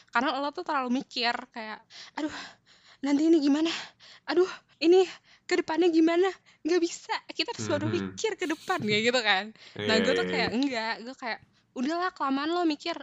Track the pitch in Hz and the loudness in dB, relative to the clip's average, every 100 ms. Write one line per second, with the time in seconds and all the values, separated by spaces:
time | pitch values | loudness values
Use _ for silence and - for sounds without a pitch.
0 | _ 233 269 269 285 330 349 285 254 254 | _ 0 0 0 -4 -6 -4 -2 0 -2
1 | - 254 233 240 254 240 220 214 - - | -4 -2 -2 -2 -8 -12 -12 -12 -16 -20
2 | - - 302 - - - _ _ _ - | -14 -8 -8 -8 -14 -20 _ _ _ -8
3 | 269 285 330 330 285 294 330 - - - | 0 2 4 4 4 2 0 -2 -10 -18
4 | - - - 330 370 - _ _ 330 370 | -20 -12 -2 2 0 -2 _ _ 4 6
5 | 359 - _ _ - 349 - 311 359 320 | 4 -2 _ _ -2 -2 0 2 4 6
6 | 320 339 381 - _ _ 311 349 339 - | 4 4 2 0 _ _ 0 0 0 -4
7 | - 392 - - 330 - - 294 302 349 | -8 -8 -6 -6 -6 -6 -2 -2 0 -2
8 | 190 - 440 381 311 320 - 370 214 208 | -4 -4 -6 -4 -6 -6 -4 -2 0 0
9 | 233 247 214 190 214 - - - 208 220 | 2 2 2 0 -2 -12 -16 -6 0 2
10 | 240 - 90 - 202 226 277 233 220 208 | 2 0 0 -2 -2 0 -2 -2 -4 -6
11 | 233 262 240 208 _ _ _ - 254 339 | -10 -10 -8 -10 _ _ _ -6 -4 -2
12 | 359 - 277 269 302 349 339 294 339 320 | -4 -4 -2 -2 0 0 0 -2 -4 -8